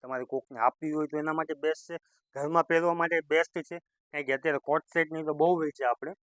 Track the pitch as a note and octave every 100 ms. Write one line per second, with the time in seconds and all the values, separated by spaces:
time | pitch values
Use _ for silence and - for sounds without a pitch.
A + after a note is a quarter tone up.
0 | B2+ C3 B2 C3+ - B2 A#2+ - D#3 D3+
1 | D3+ D3+ D3+ D#3+ D#3 D3 D3+ D#3+ - E3+
2 | _ _ _ C3+ D3 E3 D#3+ E3 E3+ E3+
3 | E3+ E3+ D3+ D#3 E3+ F3+ D3+ E3+ _ _
4 | _ D3 C3+ C3+ D#3+ C#3+ - D3+ - E3+
5 | D#3+ D#3+ D#3 D3 D#3+ F3 D#3 - B2+ A#2+
6 | C#3+ -